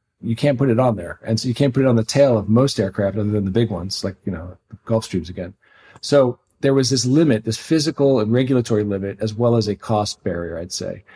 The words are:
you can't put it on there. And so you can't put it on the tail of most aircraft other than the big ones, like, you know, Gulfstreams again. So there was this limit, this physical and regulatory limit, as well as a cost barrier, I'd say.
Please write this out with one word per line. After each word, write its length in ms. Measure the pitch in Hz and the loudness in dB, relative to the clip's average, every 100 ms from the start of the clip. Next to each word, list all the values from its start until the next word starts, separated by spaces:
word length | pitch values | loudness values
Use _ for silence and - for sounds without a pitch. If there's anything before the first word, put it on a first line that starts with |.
| _ _ | _ _
you 160 | 107 113 | -6 -2
can't 220 | 147 127 | 0 2
put 120 | 139 | 2
it 100 | 117 | 2
on 160 | 127 101 | 2 0
there. 240 | 87 - | -6 -10
And 160 | - 113 | -4 -2
so 80 | 131 | -2
you 60 | |
can't 200 | 120 143 | 0 0
put 100 | 123 | 2
it 40 | 131 | 2
on 80 | 113 | 2
the 80 | |
tail 340 | 110 139 139 117 | 2 4 4 4
of 120 | 95 | 2
most 300 | 113 139 - | 2 2 0
aircraft 380 | 95 92 98 98 | -2 -2 -2 -2
other 120 | 104 | -2
than 160 | 107 98 | -2 0
the 60 | |
big 180 | 101 113 | 0 0
ones, 340 | 92 95 - | -2 -8 -6
like, 120 | 101 - - | -8 -8 -8
you 60 | |
know, 260 | 85 87 - _ - - | -8 -10 -16 _ -16 -2
Gulfstreams 440 | 113 - 95 82 | -2 -2 -6 -6
again. 240 | 90 87 - _ _ - - | -10 -12 -14 _ _ -20 -16
So 380 | - 143 127 123 _ _ | 2 4 4 0 _ _
there 120 | 139 | 0
was 160 | 135 123 | 2 2
this 160 | 131 120 | 0 2
limit, 380 | 143 160 110 | 2 4 2
this 140 | 113 110 | -2 -6
physical 600 | - 160 151 - 139 131 | -2 0 0 0 2 2
and 120 | 107 | 2
regulatory 520 | 120 131 131 117 110 | 0 2 0 0 0
limit, 340 | 104 98 98 98 | 0 -4 -6 -4
as 120 | 110 | -4
well 220 | 107 120 120 | 0 2 2
as 120 | 107 | 0
a 80 | 98 | -4
cost 480 | - 110 101 - | -2 -2 -2 -6
barrier, 340 | - 85 85 82 | -6 -6 -6 -8
I'd 140 | 90 | -10
say. 320 | - 98 95 - | -10 -10 -12 -16